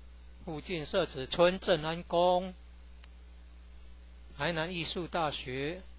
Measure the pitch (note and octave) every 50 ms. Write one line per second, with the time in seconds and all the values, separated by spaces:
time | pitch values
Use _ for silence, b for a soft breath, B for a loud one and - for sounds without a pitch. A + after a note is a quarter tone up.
0 | - - - - - - - - - F3 D#3 D3 - - F#3 D#3+ C#3+ - - F#3+
1 | D#3+ - - C3+ C3 - - F3 E3+ F3+ F#3 F#3+ - G#3 F3+ D3+ D3+ D#3+ E3 F3
2 | - - F3 E3+ F3 F3+ F3+ F3+ F#3+ F#3 F3+ - - - - - - - - -
3 | - - - - - - - - - - - - - - - - - - - -
4 | - - - - - - - - C#3+ E3 E3+ D#3 D#3+ F3+ F#3+ E3+ D3+ - - F#3+
5 | E3 D3+ - F3 D#3+ D3 C3 - - C3 B2+ C3+ C#3 D#3 F3+ F#3 - - -